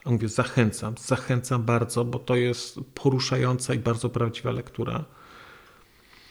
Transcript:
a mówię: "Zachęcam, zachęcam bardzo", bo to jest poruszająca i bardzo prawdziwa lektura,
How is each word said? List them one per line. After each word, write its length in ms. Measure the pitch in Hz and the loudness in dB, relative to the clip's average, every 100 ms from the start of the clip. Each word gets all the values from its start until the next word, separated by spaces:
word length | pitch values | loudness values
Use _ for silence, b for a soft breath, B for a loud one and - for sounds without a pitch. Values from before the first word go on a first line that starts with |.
| - | -2
a 60 | |
mówię: 160 | 117 113 | 0 2
"Zachęcam, 680 | 117 127 - 110 - 107 113 | 0 2 4 4 2 -6 -8
zachęcam 680 | - 127 - 127 - 123 | -2 -2 0 -2 0 0
bardzo", 420 | 113 117 117 120 120 | 2 2 2 0 -2
bo 140 | 120 | -2
to 160 | - 123 | 0 2
jest 440 | 123 120 - - - | 2 0 -6 -12 -12
poruszająca 800 | - 139 131 - 127 127 127 - | -2 2 2 2 0 2 0 0
i 60 | 117 | 0
bardzo 300 | 117 113 117 | 0 0 0
prawdziwa 420 | 117 117 - 123 | 0 -2 -2 -4
lektura, 540 | 123 - - - 117 151 B B B B B B B B B B B B | -4 -6 -6 -4 -4 -6 B B B B B B B B B B B B